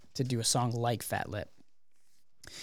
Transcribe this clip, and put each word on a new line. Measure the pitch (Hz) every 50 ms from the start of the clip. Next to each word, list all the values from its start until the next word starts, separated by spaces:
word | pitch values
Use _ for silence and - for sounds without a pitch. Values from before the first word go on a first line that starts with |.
| - - -
to | - 127
do | 127 123 113
a | 113
song | - - 127 120 120
like | 117 117 117 117 120 107 -
Fat | - 104 - - -
Lip. | - 101 78 - - - - - - - - - - - - - - - - - - - - - - -